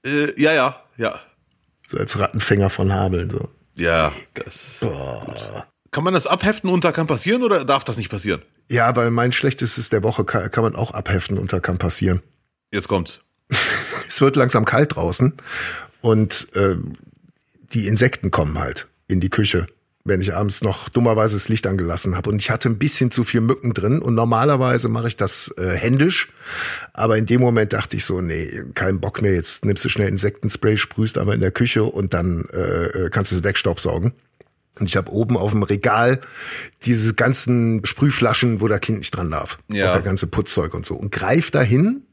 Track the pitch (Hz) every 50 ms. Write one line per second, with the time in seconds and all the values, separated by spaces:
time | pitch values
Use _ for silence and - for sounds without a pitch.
0 | - 135 143 147 147 147 - 117 143 151 160 147 127 139 135 - _ _ _ 123
1 | 117 107 - - - _ _ _ _ _ _ _ _ _ _ _ _ _ - -
2 | 104 107 - - 101 - - 107 - - 101 98 98 95 - - 98 95 98 95
3 | 98 92 92 87 87 - - - - - _ _ _ _ _ - 85 82 82 82
4 | 78 76 - - - _ _ - - - - - - - - - 123 110 73 69
5 | 67 65 60 53 - - 57 55 53 52 50 - - _ _ _ _ _ - 139
6 | 156 180 185 170 - - 190 190 - 202 214 - - 185 180 180 151 170 147 165
7 | 160 156 147 113 - 180 220 247 247 226 202 165 135 135 139 135 - - 113 120
8 | 104 - - 98 90 104 85 71 - _ _ _ _ - 120 120 117 120 123 120
9 | 117 117 117 117 120 123 120 - - 139 127 - 127 113 - - 117 - 113 107
10 | 98 110 107 - 101 - - 110 90 113 - 117 113 110 - 85 117 - - 107
11 | 101 - 95 90 - - 98 95 98 92 - 90 - - 90 87 - 87 - -
12 | 95 95 90 87 - _ _ _ _ _ _ _ _ _ - 101 - - 104 92
13 | 82 - - - _ _ _ _ _ _ - - - - - - - - - -
14 | - - - - 139 135 135 147 127 127 - 113 113 - - 120 151 147 - -
15 | 82 85 92 - 127 143 - - - - - - - - - - - - _ _
16 | - 117 110 107 107 - - - - - - 95 101 98 90 87 85 - - -
17 | - - _ _ _ _ _ _ _ _ - _ _ _ - 117 101 98 113 104
18 | 120 123 - - - 95 - - 80 73 78 - 80 64 65 - - _ _ _
19 | _ - 98 92 92 92 - - 107 98 - 90 87 - _ _ _ _ _ _
20 | _ - 101 92 92 95 80 92 107 101 98 - - 104 95 - - - - 123
21 | 120 117 110 110 107 107 104 101 - - 113 110 - 95 95 95 90 85 82 -
22 | - 95 90 90 85 101 107 104 101 - 113 110 - 127 113 101 143 151 - -
23 | 131 120 - 127 113 - - 117 113 117 131 - - 120 107 - 90 107 135 165
24 | - 123 117 113 117 120 117 113 127 147 143 131 127 127 123 120 123 117 113 113
25 | 117 117 - - 101 90 - - - - - - 90 92 90 85 - 117 131 135
26 | 147 185 185 - - - - - - - - - - - - - - - _ -
27 | 110 113 110 110 110 98 117 123 127 123 117 113 107 98 - 107 - - - -
28 | - - 95 90 90 85 78 80 - - - - - 64 - - 95 95 98 90
29 | - 101 - - 113 101 95 87 80 - - - - 104 98 - - - - -
30 | 104 98 95 95 95 104 - - - 107 - - - 110 107 104 - - - -
31 | 110 110 - - 101 104 107 113 - - - - 120 120 - 113 107 - - 98
32 | 101 87 - 87 87 92 85 82 80 - - 90 90 87 87 82 85 - - 92
33 | 92 80 - 107 95 - 92 90 82 101 98 - - 98 85 - - 85 80 82
34 | 90 123 - _ _ _ _ _ - _ _ _ _ _ _ - 107 92 - 95
35 | - - - 104 117 110 123 107 98 104 104 107 - - 101 98 - 120 104 110
36 | 120 123 131 127 - - - - - - - - - - _ _ - 117 120 110
37 | 107 113 107 - 117 127 131 - - 123 123 120 117 113 113 110 104 - - -
38 | 143 147 127 - 123 110 110 - 123 120 113 98 110 110 107 98 - - 110 101
39 | - - - 92 90 80 78 73 - - - - _ - 107 101 95 92 90 87
40 | 82 98 95 95 - 85 - - 92 - - 98 76 80 - 85 - - - -
41 | - 101 - - 95 95 127 170 156 - - - 131 104 120 131 175 214 254 277
42 | - _